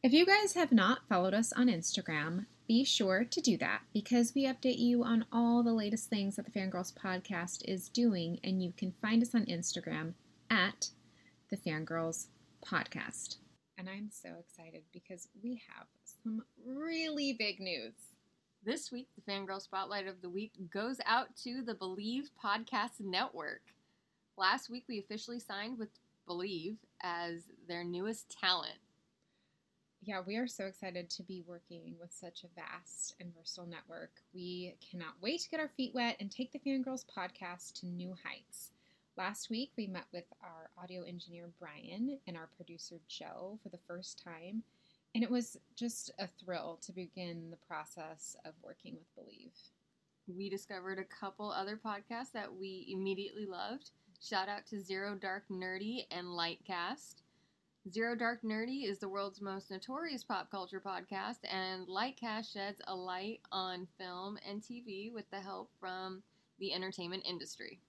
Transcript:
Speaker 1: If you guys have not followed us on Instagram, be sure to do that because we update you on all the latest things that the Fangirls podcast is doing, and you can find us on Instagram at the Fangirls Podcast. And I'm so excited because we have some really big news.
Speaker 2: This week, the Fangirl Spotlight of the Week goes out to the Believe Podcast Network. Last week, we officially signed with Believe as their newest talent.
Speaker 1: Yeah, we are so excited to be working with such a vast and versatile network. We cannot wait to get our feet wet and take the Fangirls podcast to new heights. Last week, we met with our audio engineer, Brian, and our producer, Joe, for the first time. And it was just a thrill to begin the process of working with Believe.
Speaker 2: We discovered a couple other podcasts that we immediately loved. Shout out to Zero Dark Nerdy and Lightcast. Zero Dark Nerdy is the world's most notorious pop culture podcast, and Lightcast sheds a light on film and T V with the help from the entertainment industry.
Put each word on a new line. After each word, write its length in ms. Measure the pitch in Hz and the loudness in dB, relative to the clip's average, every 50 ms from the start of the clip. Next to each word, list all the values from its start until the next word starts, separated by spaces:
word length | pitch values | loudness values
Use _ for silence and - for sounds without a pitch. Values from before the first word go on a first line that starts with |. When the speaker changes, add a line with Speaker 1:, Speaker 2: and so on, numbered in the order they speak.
| - | 8
Speaker 1:
If 100 | 262 240 | 10 10
you 140 | 311 349 | 10 10
guys 260 | 370 392 415 427 392 - | 10 10 8 8 6 6
have 200 | 349 330 294 254 | 6 6 10 10
not 360 | 220 185 190 254 - - - | 10 10 10 6 4 4 4
followed 240 | 214 180 175 190 190 | 4 6 6 6 6
us 180 | 214 226 - - | 4 4 4 4
on 140 | - 247 247 | 6 6 8
Instagram, 760 | 202 165 170 - - - 180 - 160 151 147 160 170 185 202 - - - - - | 6 6 2 2 0 0 0 2 2 2 2 2 0 0 -2 -4 -10 -20 2 6
be 160 | 226 233 277 | 6 6 8
sure 400 | - - - 220 190 185 190 240 | 6 6 4 6 6 6 6 4
to 160 | 233 - 359 | 2 2 2
do 160 | 311 262 196 | 6 6 6
that 240 | - - - 104 - - - - | 6 6 2 2 0 -2 0 0
because 400 | 214 208 - 247 240 240 233 - | 0 2 6 6 6 6 8 6
we 100 | 277 269 | 4 4
update 340 | 262 262 254 - 262 247 - | 4 2 4 4 4 4 6
you 260 | 233 240 240 240 240 | 6 6 8 6 6
on 200 | 233 233 226 226 - - | 6 6 6 4 4 4
all 300 | 233 233 233 233 240 240 | 6 8 8 8 8 8
the 100 | 233 226 | 8 6
latest 380 | 220 208 208 208 220 - - | 6 4 4 2 2 2 2
things 260 | 226 208 196 196 202 | 2 4 4 4 2
that 80 | - 196 | 0 -4
the 60 | - - 208 | -2 0 0
Fangirls 320 | 190 190 185 180 185 - - | 2 2 2 0 -2 -2 -6
podcast 720 | - - 196 185 180 190 - 196 170 175 180 - - - | -4 -2 0 0 0 0 -2 -2 -2 0 -2 -4 -4 -2
is 220 | - 190 185 185 - | 0 0 -2 -2 0
doing, 500 | - 233 240 233 202 180 170 165 175 170 - | 4 6 8 8 8 6 4 2 0 0 2
and 180 | 196 190 190 185 | 2 2 4 2
you 120 | 175 180 | 2 0
can 160 | - - 185 180 | 0 -2 -2 -2
find 300 | - - 214 220 233 240 | 0 2 6 8 8 8
us 120 | 240 - | 8 6
on 120 | 233 208 | 4 6
Instagram 680 | - 175 170 175 - - 175 165 165 160 156 156 160 175 - _ - - - _ - | 6 2 0 0 0 -2 -2 -2 -2 -2 0 -2 -2 -4 -8 _ -20 -20 -20 _ 4
at 400 | 226 208 180 196 - - - - - _ _ - - - - - _ _ _ _ | 6 6 6 6 4 0 -6 -6 -6 _ _ -20 -20 -20 -20 -20 _ _ _ _
the 60 | - | -4
Fangirls 720 | 190 - 175 156 156 160 - 165 165 165 165 165 - - - - - - _ - - - | -2 0 0 0 0 0 0 0 0 2 0 0 -2 -6 -8 -12 -20 -20 _ -20 -18 -6
Podcast. 720 | - - 170 - - - - - - - - - - - - - - - _ _ _ _ - | 0 2 2 2 0 -4 -6 -6 -4 -6 -8 -8 -8 -8 -10 -12 -20 -20 _ _ _ _ -10
And 80 | 185 185 | -8 -8
I'm 220 | 190 202 214 208 | -6 -6 -8 -8
so 200 | - - - 180 170 165 | -10 -10 -12 -12 -12 -12
excited 420 | 170 _ - - 165 165 160 160 156 165 _ | -14 _ -20 -20 -20 -16 -16 -16 -18 _ _
because 360 | 175 _ - 190 175 - - _ 196 | -20 _ -14 -14 -14 -14 -16 _ -10
we 220 | 196 240 254 226 - - | -6 -6 -6 -6 -8 -14
have 180 | - - - _ _ _ _ - - - _ | -16 -16 -16 _ _ _ _ -18 -18 -6 _
some 180 | 226 220 220 - _ _ - 214 | -2 -2 -2 -4 _ _ -16 -10
really 680 | 240 262 277 302 330 330 320 320 320 302 294 285 277 262 | -8 -4 -4 -2 -2 0 0 0 0 0 2 2 2 2
big 280 | 226 220 208 196 180 | 2 0 0 0 -2
news. 340 | 190 185 170 139 110 113 - _ - - - _ _ _ _ _ _ _ _ _ - | -2 -2 -2 -2 -4 -8 -10 _ -20 -20 -20 _ _ _ _ _ _ _ _ _ -4
Speaker 2:
This 260 | 196 262 320 - - | -2 -2 -2 -2 -6
week, 160 | 254 247 262 _ - | -6 -8 -10 _ -18
the 180 | - - - 202 | -14 -6 -4 -2
Fangirl 280 | 196 196 185 190 196 196 | -2 -2 -4 -6 -6 -6
Spotlight 460 | - - 190 190 - 202 202 196 190 | -4 -4 -2 -2 0 -2 -4 -4 -4
of 120 | 190 185 | -6 -8
the 80 | 185 180 | -8 -4
Week 220 | 175 190 214 220 _ - 190 170 | -4 -4 -4 -4 _ -12 -12 -6
goes 280 | - 196 214 240 269 - - | -4 -2 -2 -2 -2 -2 2
out 220 | - 220 240 262 - - - - | 4 4 4 4 0 -8 -10 -8
to 180 | 247 240 262 254 | -6 -6 -4 -4
the 120 | 233 220 | -4 -4
Believe 560 | 220 190 185 185 190 208 220 240 262 285 294 _ - - | -4 -4 -6 -4 -4 -2 -2 -2 -2 -4 -6 _ -6 0
Podcast 540 | 214 202 220 226 - - 220 208 240 - - | 0 0 0 0 0 0 0 0 0 -4 -6
Network. 640 | 208 196 180 185 226 - - - 160 147 - - _ - - _ _ _ _ _ _ _ _ _ _ _ _ | -6 0 2 2 2 0 -2 -6 -6 -6 -6 -8 _ -20 -20 _ _ _ _ _ _ _ _ _ _ _ _
Last 320 | - 190 185 214 262 - - | 4 4 6 6 4 0 -6
week, 140 | 233 254 - - | -10 -10 -6 -4
we 100 | 247 208 | -4 -4
officially 400 | 196 - 208 220 - - 240 247 | -4 -6 -8 -8 -6 -6 -8 -8
signed 400 | 226 - 202 196 208 226 262 233 | -6 -6 -6 -6 -4 -6 -4 -6
with 120 | 220 208 _ - _ _ _ _ _ | -6 -8 _ -18 _ _ _ _ _
Believe 500 | - 175 175 180 208 196 165 156 185 220 220 _ _ _ _ | -6 -4 -2 -2 -2 -2 -2 -2 -4 -6 -8 _ _ _ _
as 420 | - 180 170 170 175 170 170 170 170 - - - - 170 | -4 -4 -2 -2 -2 -4 -4 -6 -8 -14 -20 -20 -8 -6
their 160 | 175 175 175 | -4 -4 -2
newest 440 | 175 175 175 185 214 226 - - _ - - | -2 -2 -2 -2 -2 -2 -4 -8 _ -8 2
talent. 380 | - 185 185 170 147 117 110 - _ _ _ _ _ _ _ _ _ _ _ _ _ _ _ _ _ _ _ _ _ _ _ _ - | 4 4 6 4 2 -4 -8 -10 _ _ _ _ _ _ _ _ _ _ _ _ _ _ _ _ _ _ _ _ _ _ _ _ -8
Speaker 1:
Yeah, 180 | 196 208 190 185 | -6 -4 -4 -2
we 100 | 185 202 | -2 -2
are 100 | 226 254 240 | -2 -2 -2
so 160 | - - 196 | -2 -4 -6
excited 440 | 196 190 - - 190 175 180 175 170 | -6 -6 -6 -8 -4 -4 -4 -4 -6
to 120 | - - 180 | -8 -10 -8
be 200 | 175 190 185 170 | -8 -8 -10 -8
working 480 | 175 175 175 _ _ 175 170 165 165 165 165 | -10 -14 -16 _ _ -16 -14 -12 -14 -14 -14
with 120 | 170 175 - | -14 -16 -14
such 320 | - - 170 175 - - | -12 -14 -12 -14 -14 -18
a 40 | 175 170 175 | -16 _ -12
vast 540 | 160 - - 170 175 - - - - - - _ | -10 -10 -10 -12 -12 -16 -8 -8 -8 -8 -6 _
and 120 | 180 175 170 | -12 -12 -12
versatile 300 | 165 165 - - - 175 170 | -12 -12 -10 -10 -8 -8 -10
network. 420 | 170 160 - - 165 165 165 165 _ - _ _ _ | -10 -10 -12 -12 -12 -12 -12 -12 _ -20 _ _ _
We 400 | 185 180 180 180 180 180 180 - _ - - | -8 -6 -4 -4 -4 -6 -8 -10 _ -18 -12
cannot 240 | - 180 170 160 - - | -10 -8 -8 -8 -8 -4
wait 200 | 180 220 302 339 - | -2 -2 0 0 -2
to 80 | - | -4
get 100 | - 320 | -2 -2
our 80 | 311 294 - | -2 -2 -2
feet 160 | - 262 247 - | -2 -4 -2 0
wet 220 | 254 240 233 - - | 0 2 2 0 -2
and 100 | 202 202 | -6 -8
take 220 | - - 254 247 - | -4 -4 -6 -6 -6
the 60 | 285 | -6
Fangirls 440 | - 277 269 269 254 269 262 254 - | -2 0 2 2 2 0 -2 -6 -6
podcast 760 | - - - 180 185 - - 190 175 175 180 - - - - | -8 -6 -4 -4 -4 -6 -8 -10 -8 -8 -10 -12 -12 -12 -8
to 60 | - | -8
new 300 | 180 175 175 180 180 185 175 - | -6 -6 -4 -6 -6 -8 -8 -10
heights. 460 | - - - - _ - - - - _ _ _ _ _ _ _ _ _ | -10 -10 -10 -14 _ -14 -12 -12 -12 _ _ _ _ _ _ _ _ _
Last 340 | - 185 190 208 - - - | -2 -2 -2 -2 -4 -6 -4
week, 220 | 226 220 262 285 _ | -2 -2 -2 -4 _
we 120 | - 214 196 | -6 -6 -4
met 160 | 185 180 - _ - | -4 -6 -8 _ -12
with 100 | 175 175 _ - _ | -12 -12 _ -20 _
our 300 | - 180 170 160 160 - _ - | -18 -18 -16 -16 -18 -18 _ -14
audio 220 | 180 180 180 180 175 | -14 -10 -10 -10 -8
engineer, 480 | 170 180 175 170 175 170 170 170 170 170 _ | -8 -10 -10 -10 -12 -14 -14 -14 -16 -16 _
Brian, 600 | 180 160 147 151 - - 175 202 233 269 285 269 _ - | -16 -14 -14 -14 -12 -10 -6 -4 -2 -2 -4 -6 _ -10
and 80 | 170 | -10
our 120 | 165 160 165 _ | -10 -10 -14 _
producer, 440 | _ 175 - 170 170 - - 175 165 156 _ | _ -18 -16 -14 -14 -12 -14 -14 -16 _ _
Joe, 500 | - - 156 156 170 - 180 190 208 220 _ | -12 -12 -10 -10 -10 -10 -10 -10 -12 -12 _
for 40 | 202 | -14
the 100 | 175 175 - _ | -16 -16 -12 _
first 340 | 175 175 180 - - - - | -10 -10 -10 -12 -14 -14 -14
time. 400 | 175 170 160 165 180 202 220 226 _ _ _ _ _ _ _ _ _ _ | -14 -14 -12 -12 -8 -8 -8 -8 _ _ _ _ _ _ _ _ _ _
And 120 | 226 233 | 2 4
it 60 | - | 4
was 260 | 247 247 233 - - - _ _ _ | 4 2 2 -2 -8 -16 _ _ _
just 380 | - 240 240 226 - - - - - | -4 -4 -4 -4 -4 -8 -10 -6 -6
a 80 | 196 180 | -8 -8
thrill 500 | _ _ 190 180 180 165 - 165 165 165 - | _ _ -6 -4 -4 -4 -4 -6 -8 -10 -12
to 60 | - 180 | -12 -10
begin 580 | 185 180 165 _ 185 180 175 170 170 165 165 | -10 -10 -10 _ -8 -8 -6 -6 -8 -10 -12
the 60 | 170 165 _ | -14 -16 _
process 720 | _ 170 156 151 - - 175 160 156 160 156 - - - - - | _ -8 -8 -8 -8 -10 -12 -12 -12 -12 -12 -12 -14 -14 -12 -14
of 80 | 160 160 160 - | -16 -16 _ -16
working 320 | - - _ _ - - | -16 -16 _ _ -16 -16
with 180 | - - _ _ | -16 -16 _ _
Believe. 340 | - - - 104 - - - _ - - - _ _ _ _ _ _ _ _ _ _ _ - | -20 -20 -18 -20 -20 -20 -20 _ -20 -20 -20 _ _ _ _ _ _ _ _ _ _ _ -12
Speaker 2:
We 200 | 180 180 196 202 | -8 -6 -4 -4
discovered 520 | 190 196 - - 202 185 180 190 190 190 | -4 -4 -6 -6 -10 -8 -6 -6 -4 -4
a 40 | 190 | -6
couple 460 | 190 - - - 196 196 _ 208 208 | -8 -10 -8 -8 -8 -6 _ -6 -4
other 260 | - - 190 196 214 220 - | -2 -2 -2 -2 -4 -6 -6
podcasts 460 | 220 208 202 208 _ 233 233 262 254 - | -6 -6 -6 -6 _ -8 -8 -8 -6 -6
that 200 | 233 202 - - | -6 -6 -6 -8
we 320 | 185 190 196 190 185 - - | -8 -8 -8 -8 -10 -8 -6
immediately 580 | 190 190 190 196 196 185 202 - - 208 214 | -4 -2 0 0 0 0 -2 -6 -6 -6 -6
loved. 440 | 196 185 175 190 202 226 - - - _ _ _ _ _ - - | -6 -4 -4 -4 -4 -4 -6 -10 -16 _ _ _ _ _ -18 -8
Shout 260 | - 220 190 190 202 | -2 0 0 0 0
out 160 | 208 202 - | -4 -6 -6
to 140 | - - 202 | -8 -8 -8
Zero 360 | 196 180 190 190 196 202 208 196 | -4 -2 -2 -2 -2 -2 -4 -4
Dark 220 | 196 190 185 202 196 _ | -4 -4 -4 -4 -6 _
Nerdy 520 | 196 185 185 185 185 190 202 214 240 254 - - - | -6 -4 -2 -2 -2 -2 -2 -2 -2 -4 -4 -4 -6
and 160 | 175 175 180 | -6 -6 -4
Lightcast. 960 | 175 175 170 170 170 - - - 190 175 170 185 240 - - - - - _ _ _ _ _ _ _ _ _ _ _ _ _ 196 | -2 0 0 0 0 -4 -6 -4 -4 -2 -2 -2 -4 -6 -10 -18 -18 -20 _ _ _ _ _ _ _ _ _ _ _ _ _ -8
Zero 240 | 175 220 226 233 240 | -2 0 0 0 0
Dark 280 | 226 240 226 240 233 - | 2 0 0 0 0 -2
Nerdy 460 | 220 214 220 226 240 262 277 277 202 | -2 -2 0 -2 -2 -2 -2 -2 -2
is 100 | 202 190 | -2 -2
the 100 | - 196 | -4 -4
world's 320 | 190 202 196 202 196 - | -2 -2 -2 -2 -4 -6
most 300 | 202 196 190 196 190 - | -6 -6 -6 -6 -8 -8
notorious 520 | 196 190 - - 262 285 330 339 285 240 - | -10 -10 -8 -6 -6 -6 -4 -4 -6 -6 -4
pop 280 | _ 220 190 165 - | _ -4 -4 -4 -4
culture 300 | - 196 185 180 - 190 - | -6 -8 -8 -6 -8 -8 -6
podcast, 540 | 196 190 180 180 - 202 190 196 214 240 - - - | -6 -6 -6 -8 -6 -6 -4 -4 -4 -6 -6 -6 -4
and 380 | - 190 190 185 185 185 185 180 | -4 -2 -2 -2 -4 -6 -8 -6
Lightcast 640 | 185 190 220 262 269 - 240 233 214 220 226 - - | -2 -2 -2 -2 -2 -6 -6 -4 -4 -4 -6 -6 -6
sheds 280 | 208 196 202 202 202 - | -6 -4 -6 -6 -8 -8
a 80 | - 190 | -8 -6
light 460 | 185 180 185 180 185 190 214 226 - _ - | -6 -4 -4 -4 -4 -4 -6 -8 -8 _ -6
on 380 | - 190 185 185 180 180 185 175 _ _ | -4 -2 -2 -2 -4 -6 -8 -10 _ _
film 400 | 190 185 180 180 185 196 208 - - - | -10 -8 -8 -8 -8 -8 -8 -8 -10 -10
and 140 | 202 208 214 | -10 -10 -10
T 200 | - 240 240 240 | -10 -14 -12 -10
V 260 | 233 196 190 202 226 240 | -10 -8 -8 -8 -8 -8
with 140 | 220 202 _ | -10 -10 _
the 100 | - 196 | -8 -8
help 300 | 190 196 190 185 208 - _ _ | -6 -6 -8 -8 -8 -10 _ _
from 420 | - 185 185 185 185 185 190 185 - _ _ _ _ _ _ _ | -8 -6 -6 -6 -6 -6 -8 -10 -12 _ _ _ _ _ _ _
the 140 | 190 196 139 | -4 -2 -2
entertainment 500 | 180 185 190 190 - 180 170 180 190 - | -2 -2 -4 -6 -6 -6 -6 -6 -6 -6
industry. 520 | - 180 170 - - - - - - - - _ | -6 -6 -6 -6 -10 -10 -12 -12 -12 -14 -16 _